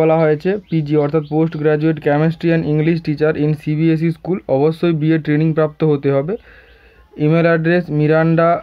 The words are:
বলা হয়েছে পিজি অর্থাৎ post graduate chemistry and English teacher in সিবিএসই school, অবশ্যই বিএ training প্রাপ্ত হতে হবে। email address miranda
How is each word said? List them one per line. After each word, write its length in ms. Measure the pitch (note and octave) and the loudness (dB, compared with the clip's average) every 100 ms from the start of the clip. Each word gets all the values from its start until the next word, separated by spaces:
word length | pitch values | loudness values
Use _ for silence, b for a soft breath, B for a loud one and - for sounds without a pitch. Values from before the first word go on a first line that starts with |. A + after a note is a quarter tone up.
বলা 160 | D#3+ D#3+ | 2 2
হয়েছে 280 | D#3 D3+ F3+ G3+ - | 2 0 -2 -4 -4
পিজি 260 | E3 D3 D3+ | -4 0 0
অর্থাৎ 200 | C#3+ D#3 D3 | 0 -2 -2
post 200 | D3+ D#3+ E3 | -2 -2 0
graduate 360 | D3+ D3+ D#3+ D#3 D3+ | 0 0 0 -2 0
chemistry 420 | C#3+ D#3+ D#3+ E3+ | 0 0 0 -2
and 80 | E3 D#3 | 0 0
English 280 | D3+ D#3 E3+ D#3+ | 0 0 -2 -2
teacher 260 | C#3+ D3+ D#3 | -2 -2 0
in 60 | D3 D3+ | -2 -2
সিবিএসই 500 | - D3+ E3 D#3+ E3 D#3+ | -4 0 0 0 -2 -4
school, 220 | - F#3 - C3+ | -6 -6 -2 0
অবশ্যই 380 | D3+ D#3+ F3 D#3+ | 0 0 -2 0
বিএ 180 | D#3 D#3+ | 0 0
training 240 | D3 D3 D#3+ D#3 | 0 0 0 0
প্রাপ্ত 240 | D#3 D3+ D#3+ | -2 0 0
হতে 180 | C#3+ C#3 C#3 | 0 0 -2
হবে। 180 | D3+ A3+ b b b b b b b - | -2 -6 b b b b b b b -4
email 220 | D3+ E3 E3+ | 0 2 2
address 360 | E3 D#3+ F3 E3 D3+ | 2 2 0 0 0
miranda 500 | D3+ D#3 E3 E3 E3 E3+ | 2 2 2 2 2 0